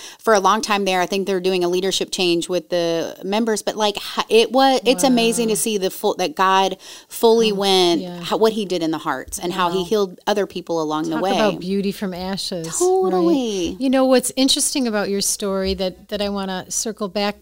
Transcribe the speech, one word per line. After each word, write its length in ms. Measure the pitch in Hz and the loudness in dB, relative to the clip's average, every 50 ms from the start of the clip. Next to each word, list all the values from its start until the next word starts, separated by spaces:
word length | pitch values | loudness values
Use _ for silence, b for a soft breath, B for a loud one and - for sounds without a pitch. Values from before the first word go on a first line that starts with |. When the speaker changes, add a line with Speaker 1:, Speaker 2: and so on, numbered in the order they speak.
| B B B B | B B B B
Speaker 1:
for 140 | - 226 | 2 4
a 80 | 220 196 | 4 4
long 220 | 190 185 214 220 | 4 4 2 2
time 240 | - - 208 202 202 | 2 0 0 0 2
there. 160 | 190 185 180 | 0 0 0
I 40 | 175 | 0
think 200 | 175 208 196 190 | 0 -2 -2 0
they're 120 | 196 196 180 | 0 -2 0
doing 240 | 180 190 190 180 | 0 0 0 0
a 60 | 175 175 | 0 0
leadership 420 | 180 185 190 190 175 - 180 - | 0 0 0 0 -2 -2 -4 -4
change 380 | - - 185 175 170 170 160 - | -2 0 2 2 2 2 0 -2
with 220 | 180 175 170 - | -4 -4 -2 -2
the 440 | 180 175 170 165 165 165 156 - - - | -2 0 0 0 0 -2 -4 -6 -8 -8
members, 380 | - 190 202 220 233 220 214 202 | -6 -2 -2 0 0 0 -2 -2
but, 160 | - - - | -2 -4 -2
like, 220 | 214 214 208 202 - | 0 0 0 0 -2
h-, 260 | - - - - - - | -8 -6 -4 -4 0 4
it 220 | 208 226 226 - | 4 4 4 4
was, 280 | 220 262 269 269 262 - - | 4 4 4 4 4 4 2
it's 180 | 233 262 269 285 | 2 2 4 4
amazing 440 | 262 247 233 226 226 220 233 233 220 | 4 4 4 4 2 2 0 0 0
to 40 | |
Speaker 2:
Wow. 40 | 214 196 - | 0 0 0
Speaker 1:
see 120 | 233 214 | -2 -2
the 140 | 196 185 185 | 0 -2 -2
full, 240 | - - - 202 - | -4 -2 -2 -2 0
that 200 | - 185 151 151 | 0 -2 -2 0
God 440 | - 185 190 190 190 196 185 190 B B B B B B - | 0 2 4 4 4 2 0 -2 B B B B B B -16
fully 440 | - - 233 226 226 233 226 214 | -2 2 4 4 6 4 4 2
Speaker 2:
Oh, 40 | 202 | 0
Speaker 1:
went, 440 | 190 196 196 190 185 180 175 170 160 | 0 2 4 4 4 4 4 2 0
Speaker 2:
yeah. 200 | 180 180 175 175 | -2 -6 -10 -10
Speaker 1:
how, 160 | 170 165 - 165 | -6 -4 0 2
what 160 | 220 220 214 | 2 2 2
he 100 | 226 202 | 0 -2
did 180 | 170 185 170 | -2 -2 -2
in 80 | 165 160 | -2 -2
the 60 | 160 156 - 160 | -4 -4 -4 -4
hearts 300 | 139 131 - - - - | -4 -4 -6 -10 -10 -8
and 140 | 170 175 | -6 -4
how 160 | 180 185 180 196 | -2 -2 -2 0
he 120 | 180 190 | -2 -2
Speaker 2:
Wow. 40 | 180 | -2
Speaker 1:
healed 360 | 170 220 208 202 180 180 - - | 0 0 0 0 -2 -6 -6 -4
other 200 | - 208 208 190 | -2 0 0 -2
people 340 | 185 - 180 - - 170 165 | -4 -6 -8 -6 -4 -4 -2
along 300 | 156 151 156 156 165 160 | -2 -2 -2 -4 -4 -4
the 60 | 160 | -2
Speaker 2:
Talk 60 | 160 180 | -2 0
Speaker 1:
way. 80 | 190 | 0
Speaker 2:
about 280 | 214 220 220 202 170 160 | 2 2 2 0 0 -2
beauty 320 | 175 185 196 202 190 202 | -4 -4 -4 -2 -2 -4
from 220 | 190 - 214 185 175 | -4 -6 -6 -8 -6
ashes, 520 | 175 185 190 196 - - - 196 170 160 | -6 -6 -6 -6 -6 -6 -6 -8 -8 -8
right? 80 | 165 160 - | -6 -2 0
Speaker 1:
Totally. 1000 | 349 359 370 381 370 370 359 359 339 339 330 269 247 226 202 190 170 170 185 180 | 2 2 2 2 2 2 2 2 2 2 2 2 0 -2 -2 -2 -4 -4 -4 -2
Speaker 2:
You 120 | 254 269 | -2 0
know, 160 | 254 262 262 | 2 2 4
what's 260 | 262 262 247 247 - - | 4 4 2 2 0 0
interesting 520 | 254 262 262 - 294 269 - - 294 247 233 | 0 2 2 2 0 -2 -2 -2 -2 -2 0
about 220 | 208 208 190 202 | 0 -2 -2 -2
your 100 | 202 202 | -2 -2
story 540 | 196 - - - 214 196 196 190 190 190 190 | -2 -2 -4 -4 -4 -2 -2 -2 -2 -2 -2
that, 340 | 180 190 185 175 - - - | -2 -4 -6 -6 -8 -10 -8
that 140 | 214 202 | -6 -4
I 80 | 208 202 | -4 -4
wanna 340 | 202 196 196 190 185 185 - 180 | -4 -4 -6 -6 -6 -8 -8 -6
circle 380 | - - - 233 202 - 220 185 | -6 -4 -4 -4 -6 -6 -6 -6
back 300 | - 208 202 208 202 - | -4 -2 -2 -2 -4 -4